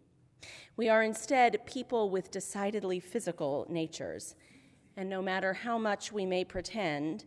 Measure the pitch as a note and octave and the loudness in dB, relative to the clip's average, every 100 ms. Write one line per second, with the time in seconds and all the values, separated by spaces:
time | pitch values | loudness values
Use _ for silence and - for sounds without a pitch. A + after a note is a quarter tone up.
0 | _ _ _ _ - - - - A3+ A3 | _ _ _ _ -20 -20 -12 0 6 6
1 | A3 A3 - C4+ A#3+ G#3 - C4 A#3+ A#3+ | 6 0 2 6 6 6 -2 -8 -2 0
2 | G#3 F#3 F3+ F#3+ - G3+ G3+ G#3+ F#3+ F#3 | 2 0 -2 -6 -6 -4 -2 0 0 -2
3 | - A#3 G3 E3+ D3 C#3 - E3+ D#3+ - | -2 -4 -2 -2 0 0 -2 -2 -2 -4
4 | A2 D2+ - - - - - - _ - | -6 -6 -10 -16 -20 -20 -20 -20 _ -8
5 | F#3+ F#3+ F#3+ F#3+ F#3+ F#3 A#3+ A#3 A3 G3+ | -6 -2 -2 0 0 -2 -2 0 0 -2
6 | - G#3 F#3+ F#3 F#3 F#3+ F3+ A3+ F#3 D3 | -2 -4 0 0 -2 -4 -6 -2 -2 0
7 | D3+ G#3 | -2 -4